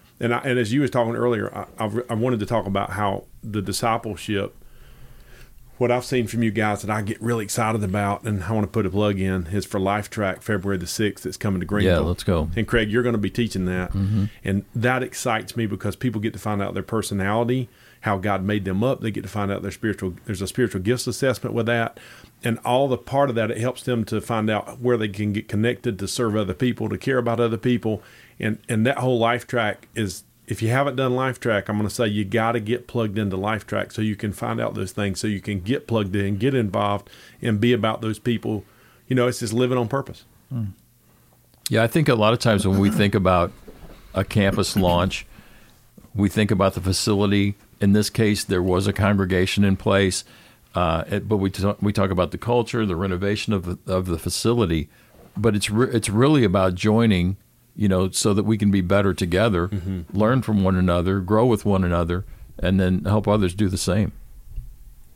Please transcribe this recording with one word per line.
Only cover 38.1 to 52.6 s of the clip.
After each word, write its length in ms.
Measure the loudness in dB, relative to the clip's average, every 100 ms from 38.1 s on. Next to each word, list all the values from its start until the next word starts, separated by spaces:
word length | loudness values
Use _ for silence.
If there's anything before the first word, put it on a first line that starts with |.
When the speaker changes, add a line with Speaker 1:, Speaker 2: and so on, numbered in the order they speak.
| -4
Speaker 1:
people. 460 | -2 -2 -2 -6 -8 _ -20 _ _
You 80 | 0
know, 120 | 2
it's 100 | -2
just 140 | -2
living 240 | 0 2 2
on 100 | 0
purpose. 380 | -4 -6 -14 -20 _ _
Speaker 3:
Hmm. 160 | -6 -6 -8 _ _ _ _ _ _ _ _ -2
Speaker 2:
Yeah, 140 | 2
I 40 | 2
think 220 | 2 4
a 60 | 4
lot 180 | 4
of 60 | 4
times 280 | 4 4 4
when 100 | 4
we 100 | 4
think 260 | 4 2 4
about 380 | 4 4 2 -4 -20 -20 -20 -20 -6
a 120 | -4 0
campus 500 | 2 2 2 0 2
launch, 500 | 4 4 2 -2 -12 -20 -20 -20 -20 -20 _ -20 -10
we 140 | 0 2
think 240 | 2 2
about 220 | 4 2
the 80 | 2
facility. 720 | 0 0 2 2 4 4 2 -2 -14 _
In 140 | 4
this 160 | 4 4
case, 340 | 2 2 2
there 180 | 0 0
was 220 | 2 2 2
a 80 |
congregation 720 | 2 2 2 2 2 2 2
in 140 | 2 2
place, 480 | 2 4 2 0 -8 -20 -20 _ _ -2
uh, 280 | 0 0 -2
it, 220 | -6 -2
but 80 | 0
we 140 | 0
t-, 220 | 0 -2 0
we 120 | 0
talk 160 | 0 0
about 200 | 0 -2
the 60 | -2
culture, 480 | 0 0